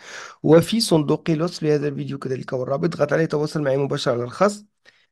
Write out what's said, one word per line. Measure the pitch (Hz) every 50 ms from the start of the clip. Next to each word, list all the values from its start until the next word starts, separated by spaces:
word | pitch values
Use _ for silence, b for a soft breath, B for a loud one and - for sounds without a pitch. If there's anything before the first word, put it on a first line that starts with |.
| B B B B B B B B -
وفي | - 151 165 160 - - 226
صندوق | 214 - 175 160 147 139 151 156 - -
الوصف | 165 151 160 175 165 - 165
لهذا | 151 151 147 143 147
الفيديو | 139 143 143 135 139 139
كذلك | - 135 131 127 131 - -
والرابط، | 127 127 - 139 147 165 170 165
اضغط | - 147 - -
عليه، | 156 165
تواصل | 160 - 147 151 156 - 160
معي | 147 139 131 139
مباشرة | 143 139 143 139 - 143
على | 123 120 120
الخاص، | 123 120 - 180 208 208 208 - _ _ _ b b b b b b